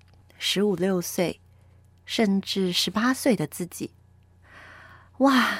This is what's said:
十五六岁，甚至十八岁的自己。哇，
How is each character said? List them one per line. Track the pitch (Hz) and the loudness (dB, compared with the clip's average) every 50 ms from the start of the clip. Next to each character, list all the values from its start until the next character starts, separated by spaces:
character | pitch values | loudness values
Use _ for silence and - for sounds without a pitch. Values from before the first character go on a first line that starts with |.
| - - - - - - - - | -14 -20 -20 -20 -20 -20 -18 -8
十 | - - - 185 208 | -4 -2 0 0 2
五 | 208 190 | 0 0
六 | 160 180 196 190 180 | 0 0 0 0 -2
岁， | 175 - - - 180 160 - - - _ - - - - - - _ _ _ _ _ | -4 -4 -2 -2 -2 -2 -2 -6 -12 _ -20 -20 -20 -20 -20 -20 _ _ _ _ _
甚 | - - - 226 196 196 196 | -10 -2 0 2 2 2 0
至 | - - - 196 190 180 175 | 0 -2 -2 -2 0 0 0
十 | - - 196 | 0 -2 -2
八 | - 214 233 254 262 | -2 0 0 0 0
岁 | - - 294 214 | 0 2 2 2
的 | - 151 - | 2 0 -6
自 | - - 180 | -6 -8 -10
己。 | 170 - - 156 - _ - _ - _ - _ _ _ _ _ - - - - - - - - - - - - - _ - | -10 -8 -12 -12 -12 _ -18 _ -20 _ -20 _ _ _ _ _ -20 -20 -20 -20 -20 -20 -20 -20 -20 -20 -20 -20 -20 _ 2
哇， | 254 277 269 247 214 - 208 - | 4 4 4 4 2 2 -2 -6